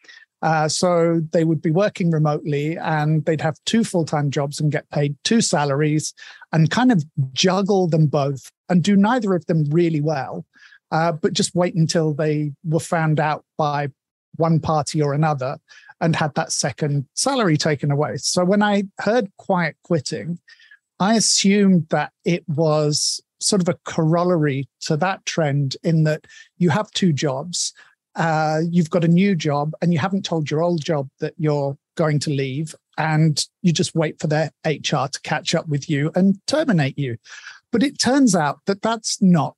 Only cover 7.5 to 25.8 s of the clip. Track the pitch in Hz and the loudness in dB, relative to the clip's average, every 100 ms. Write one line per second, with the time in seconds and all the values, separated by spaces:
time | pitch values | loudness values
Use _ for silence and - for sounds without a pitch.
7.5 | 185 196 196 175 160 151 147 139 135 - | 2 2 2 2 2 2 2 0 -4 -12
8.5 | _ - 180 185 202 208 254 202 180 - | _ 0 2 4 4 4 2 0 0 0
9.5 | 160 143 165 165 151 151 143 95 175 - | 0 2 2 2 0 -2 -4 -6 -10 -14
10.5 | _ - - - 160 170 156 208 202 - | _ -20 -20 -4 -2 0 0 -2 -2 -2
11.5 | 175 180 170 160 170 156 147 156 151 151 | 0 0 0 0 0 0 0 -2 -2 -4
12.5 | 139 160 160 - 165 160 156 151 147 - | -6 -4 -4 -2 0 2 0 0 -4 -6
13.5 | - 147 147 143 - _ _ _ - 165 | -4 -2 -2 -6 -10 _ _ _ -2 0
14.5 | 160 - 156 - 156 143 143 156 143 135 | 2 0 -2 -2 -2 0 0 0 -2 -6
15.5 | 151 _ - - - 170 - 156 156 165 | -8 _ -20 -20 -4 -2 0 -2 -2 -4
16.5 | - 147 - 151 143 - - 262 269 190 | -4 -4 -4 -2 -2 -4 -4 -2 0 2
17.5 | 151 160 143 147 143 143 117 - 180 180 | 2 0 0 -2 -2 -2 -4 -4 0 2
18.5 | 208 208 202 196 - 202 247 196 - - | 2 2 0 -2 -4 0 0 -2 -6 -4
19.5 | 180 156 - - 165 - 110 147 170 _ | -2 -2 -6 -2 -2 -2 -8 -8 -10 _
20.5 | - _ - _ - 190 226 - - 196 | -20 _ -20 _ -2 0 2 2 2 2
21.5 | 208 196 180 156 151 147 _ 175 175 - | 4 4 4 2 -2 -4 _ -4 -4 -2
22.5 | 147 160 151 151 151 - - - - - | 0 2 2 0 -2 -4 -6 -12 -8 -2
23.5 | 208 175 - - - 156 170 180 170 147 | 0 0 -4 -6 -2 2 2 2 2 0
24.5 | 135 131 _ - 151 185 190 - - 147 | -2 -8 _ -4 -2 -2 -2 -6 -2 0
25.5 | 143 135 - | 0 -2 -4